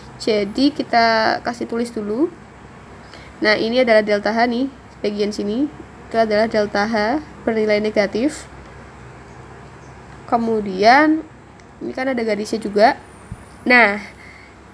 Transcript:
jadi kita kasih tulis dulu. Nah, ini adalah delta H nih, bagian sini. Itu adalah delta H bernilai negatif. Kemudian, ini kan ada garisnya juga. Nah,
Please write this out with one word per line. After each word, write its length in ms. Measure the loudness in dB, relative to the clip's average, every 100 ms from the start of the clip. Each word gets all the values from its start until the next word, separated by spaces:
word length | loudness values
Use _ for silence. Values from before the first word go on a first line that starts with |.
| -20 -8
jadi 460 | -2 0 0 2 0
kita 680 | 0 -2 2 4 4 2 -2 -4
kasih 240 | -8 -6
tulis 240 | -6 -6
dulu. 340 | -6 -4 -2 -2 -4 -20 -20 -20 -20 -20 -20 -20 -20 -18 -4
Nah, 160 | 0 0
ini 280 | 0 0
adalah 200 | 4 4
delta 320 | 2 0 0 0
H 120 | 0
nih, 200 | 0 -4 -8 -20 -8
bagian 280 | -6 -2 -4
sini. 360 | -4 -4 -2 -4 -6 -20 -20 -6
Itu 120 | -2
adalah 280 | 0 2 0
delta 400 | 0 -2 -2 -2
H 320 | 0 -2 -2 -6 -10 -4
bernilai 360 | -2 0 0
negatif. 640 | 0 0 -2 0 -2 -4 -16 -20 -20 -20 -20 -20 -20 -20 -20 -20 -20 -20 -20 -20 -20 -20 -20 -18 -4
Kemudian, 960 | -2 0 -2 -4 2 6 6 6 2 -2 -16 -20 -20 -20 -14
ini 80 | -10
kan 160 | -6 -4
ada 120 | -4 -2
garisnya 320 | -4 -4 -6
juga. 400 | -4 4 4 2 -8 -20 -18 -18 -20 -8 2
Nah, 320 | 4 4 2 -10 -20 -20 -20 -20 -20 -20